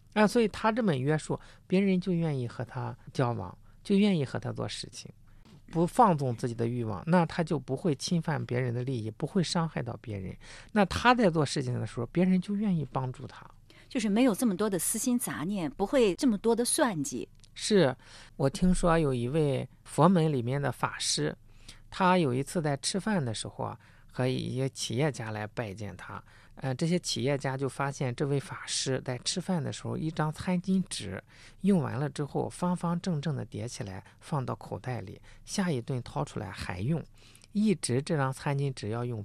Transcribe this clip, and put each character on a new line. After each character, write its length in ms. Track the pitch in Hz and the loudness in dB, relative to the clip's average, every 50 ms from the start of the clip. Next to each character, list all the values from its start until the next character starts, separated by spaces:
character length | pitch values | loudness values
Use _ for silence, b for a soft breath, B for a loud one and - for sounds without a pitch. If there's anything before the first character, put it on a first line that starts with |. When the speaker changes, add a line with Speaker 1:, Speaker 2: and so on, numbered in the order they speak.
| b - | b -2
Speaker 1:
啊， 120 | - 214 214 | 4 4 4
所 160 | 202 - 240 | 6 6 4
以 60 | 226 | 2
他 240 | 202 - - - 220 | 2 0 0 0 0
这 140 | 214 247 226 | 2 2 2
么 100 | 196 147 | 2 2
约 240 | 127 131 147 156 147 | 2 2 2 2 2
束， 200 | - - 139 B B B B B B | 0 -2 -6 B B B B B B
别 140 | - 185 196 | 0 2 4
人 200 | 202 196 185 180 | 4 4 2 2
就 120 | - 196 | 2 0
愿 260 | 175 165 170 156 143 131 | 0 0 0 0 0 -2
意 80 | 120 | -4
和 180 | 113 - - 113 | -4 -6 -8 -8
他 320 | - - 127 120 117 120 - - - | -8 -6 -6 -6 -6 -8 -10 -14 -6
交 200 | - - 131 120 | -2 0 0 2
往， 240 | 117 107 92 90 - - b b b b | 0 -2 -6 -8 -12 -16 b b b b
就 140 | - - 202 | 0 2 4
愿 200 | 196 208 208 190 | 6 6 6 4
意 80 | 156 135 | 4 2
和 140 | - - 113 | 0 -2 -4
他 140 | - 120 | -4 -4
做 160 | 113 117 113 104 | -4 -4 -6 -6
事 200 | - - - - | -6 -8 -12 -12
情， 180 | - - - - - - - b b b b b b b b - | -14 -16 -16 -18 -20 -20 -20 b b b b b b b b -4
不 120 | - 165 175 | 0 0 0
放 320 | 165 - - 240 202 165 | 2 6 6 6 6 6
纵 200 | 139 139 127 117 | 4 2 -2 -2
自 100 | - - | -2 -2
己 80 | 120 117 | -4 -2
的 100 | 117 117 | -2 -2
欲 200 | 117 123 123 117 | -2 0 -2 -4
望， 180 | 110 101 85 - 160 | -4 -4 -4 0 2
那 180 | 180 180 165 | 4 4 4
他 160 | - - - | 4 0 -2
就 160 | 165 - 175 139 | -2 0 -2 -2
不 180 | - - 131 | -2 -4 -4
会 160 | - - 175 | -2 0 0
侵 300 | 143 - - - 180 165 | 0 0 -2 -2 -2 0
犯 220 | - 170 147 123 117 | 0 0 -2 -2 -2
别 140 | - 120 123 | -2 -2 -2
人 120 | 131 123 | 0 0
的 120 | 117 123 123 | -2 -2 -2
利 200 | 135 131 113 107 | -4 -4 -4 -4
益， 60 | 110 | -6
不 160 | - - 156 | -6 -6 -6
会 160 | - - 196 | -2 0 0
伤 260 | 156 - - 175 165 151 | 0 2 0 0 -2 -2
害 140 | - 165 | -4 -6
到 160 | 123 120 110 107 | -6 -6 -8 -8
别 160 | - 110 104 | -10 -8 -8
人。 200 | 98 95 92 - B B B B B B B | -8 -8 -8 -10 B B B B B B B
那 140 | - 214 190 | 2 2 2
他 280 | - - - - 240 | 2 2 4 6 6
在 160 | 254 240 226 175 | 6 6 6 4
做 160 | 160 165 143 | 4 4 2
事 160 | - - 156 | 2 0 -2
情 140 | 127 123 123 117 | -2 -2 -2 -2
的 40 | 113 | -4
时 140 | - - 123 | -4 -4 -6
候， 80 | 117 - | -6 -2
别 120 | - 170 185 | 2 2 4
人 160 | 185 185 180 | 4 4 2
就 140 | 175 - 208 | 2 0 -2
愿 220 | 202 220 202 180 | -2 0 0 0
意 100 | 160 139 - | 0 -2 -2
帮 180 | - 135 131 127 | -4 -4 -4 -4
助 140 | 123 - - | -6 -8 -12
他。 180 | - - - - - - - - b b b b b | -14 -14 -16 -20 -20 -20 -20 -20 b b b b b
Speaker 2:
就 100 | - 254 | -2 0
是 100 | 220 214 | 2 4
没 140 | 196 233 | 4 6
有 120 | 269 254 185 | 6 4 4
这 120 | - 262 | 4 2
么 100 | 226 180 | 2 2
多 140 | 160 214 214 | 2 0 0
的 80 | 196 165 | 0 0
私 180 | - - - | 0 -2 -2
心 220 | 214 - 247 247 240 | -2 0 0 0 0
杂 240 | - 180 135 120 | 0 -4 -4 -4
念， 260 | 147 190 208 190 160 135 | -4 -4 -2 -2 -4 -4
不 160 | - - 196 | -2 -2 -2
会 300 | - 294 269 233 196 165 | 2 4 4 4 4 4
这 120 | - 302 | 4 2
么 120 | 254 208 190 | 2 2 4
多 160 | - 226 233 | 4 2 4
的 100 | 214 240 | 4 2
算 380 | - - - 302 240 185 151 | 0 2 2 2 2 2 -2
计。 260 | 135 - 127 110 - - - - - - | -4 -4 -6 -6 -8 -10 -14 -20 -20 -20
Speaker 1:
是， 420 | - - - - 214 190 156 127 131 B B B B B B B B | -14 -10 0 4 6 6 6 6 2 B B B B B B B B
我 120 | - 139 139 | 0 0 0
听 240 | - - 185 185 | 2 4 4 4
说 240 | 180 - 180 170 165 | 4 6 4 4 6
有 160 | 165 156 139 | 6 4 2
一 160 | 131 120 117 123 | 2 0 0 0
位 400 | 147 165 151 143 131 123 123 - - - | 2 2 2 2 2 0 -2 -6 -10 -18
佛 260 | - - - - 147 180 | -20 -4 4 6 6 8
门 240 | 196 165 156 160 | 8 6 4 4
里 80 | 147 127 | 2 0
面 220 | 113 120 135 143 | 0 0 -2 0
的 100 | 139 127 | -2 -2
法 240 | - - 147 - - - | -2 -2 -4 -4 -2 -4
师， 380 | - - - - 147 - - - - B B B B B B B B - | -2 -2 -2 0 -2 -2 -4 -6 -12 B B B B B B B B -14
他 260 | - - 190 180 185 | -2 2 4 4 6
有 160 | 180 156 131 | 6 4 2
一 100 | 123 131 | 2 0
次 200 | 139 - - 185 | -2 -2 -4 -2
在 120 | 147 151 139 - | 0 0 -2 -2
吃 200 | - - - 190 | -2 -4 -4 -2
饭 240 | - 220 214 175 | -2 0 0 0
的 120 | 135 117 101 | 0 -2 -4
时 120 | - - | -6 -8
候 180 | - - - 117 | -10 -8 -8 -8
啊， 120 | 107 101 b b b b b b b | -8 -8 b b b b b b b
和 160 | - - 127 | -4 -2 0
一 300 | 131 131 127 113 117 120 | 0 0 -2 -4 -4 -2
些 100 | 127 135 | -2 -2
企 300 | 127 - - - - 113 | -4 -4 -6 -6 -4 -2
业 160 | 123 151 151 | 0 0 0
家 180 | 131 - 113 110 | -2 -4 -8 -8
来 160 | 107 107 107 | -6 -6 -8
拜 280 | 104 - - 120 101 92 | -6 -6 -6 -6 -6 -8
见 200 | 110 107 98 90 | -8 -10 -10 -10
他。 280 | 87 - - 101 - b b b b b b b | -12 -12 -12 -12 -14 b b b b b b b
呃， 200 | - - 131 131 | -8 -6 -4 -2
这 140 | - 170 160 | -2 0 0
些 100 | 180 170 | 0 0
企 240 | - - - 117 | 0 -2 -4 -2
业 140 | 117 139 143 | 0 0 0
家 180 | 135 143 135 131 | 0 -2 -4 -4
就 140 | 135 139 127 | -2 -4 -4
发 220 | - - 139 139 | -2 -2 -4 -4
现 240 | 135 - 147 123 120 | -2 -4 -4 -4 -2
这 120 | - 151 | -2 -2
位 140 | 139 143 135 | 0 0 -2
法 220 | - - - - - | -2 -4 -10 -12 -8
师 320 | - - - - 135 131 127 135 | -6 -4 -4 -2 -2 -2 -2 -2
在 140 | 127 127 123 | -6 -8 -6
吃 200 | - - - 185 | -6 -4 -4 -4
饭 240 | - - 185 165 | -2 -2 -2 -2
的 80 | 131 117 | -2 -4
时 140 | 104 - - | -6 -6 -6
候， 100 | 117 113 | -6 -4
一 160 | 123 156 160 | -4 -4 -4
张 220 | - - 151 156 | -2 -2 -2 -2
餐 280 | 151 - - 190 180 175 | -2 -4 -2 -2 -2 -2
巾 220 | 180 190 190 190 180 - | 0 0 0 0 0 -2
纸 340 | - - - 190 185 - - B B B B B B B | -6 -8 -8 -8 -8 -10 -12 B B B B B B B
用 220 | - 190 202 170 | 2 2 4 4
完 160 | 127 113 107 127 | 2 0 -2 -2
了 100 | 151 143 | -4 -4
之 160 | 131 - 147 | -4 -4 -6
后， 240 | - - 151 117 107 | -4 -2 -4 -4 -4
方 260 | - - 180 175 180 | -4 -4 -2 -2 0
方 240 | - - 170 175 175 | 0 0 -2 -2 -2
正 220 | - 190 165 143 | -2 -2 -2 -2
正 160 | 143 170 139 | -2 -2 -4
的 80 | 120 110 | -4 -6
叠 240 | - - 104 107 127 | -8 -8 -8 -8 -8
起 160 | - - 110 | -8 -8 -8
来 180 | 95 92 101 b b b b | -8 -8 -12 b b b b
放 240 | - - 160 139 123 | -8 -4 -2 -2 -2
到 120 | 120 117 | -2 -6
口 220 | - - - - 98 | -6 -8 -10 -10 -8
袋 240 | - 131 123 110 | -6 -6 -6 -6
里， 180 | 98 95 90 - b b b b b | -8 -10 -14 -16 b b b b b
下 260 | - - 208 190 180 | -6 -2 -2 0 0
一 120 | 147 120 | 0 -2
顿 200 | 113 - 135 120 | -4 -4 -6 -6
掏 220 | 113 - - 147 143 | -6 -6 -6 -6 -6
出 140 | - - 113 | -4 -6 -8
来 120 | 104 95 | -8 -8
还 300 | 95 - - - 95 90 | -8 -10 -8 -8 -6 -4
用， 240 | 101 135 170 139 - - b b b b b b b b | -2 -2 -2 -4 -6 -10 b b b b b b b b
一 220 | - 202 214 214 175 | -2 0 2 2 2
直 260 | - - - 117 131 | 0 0 0 0 0
这 160 | 147 - 170 | 0 0 0
张 160 | 143 135 131 | 0 0 0
餐 240 | 127 - - 151 139 | -2 -2 -2 -2 0
巾 160 | 139 143 139 | 0 -2 -2
纸 160 | 127 - - 104 | -4 -6 -6 -6
要 160 | 113 120 123 | -4 -4 -4
用 180 | 123 117 107 | -4 -6 -8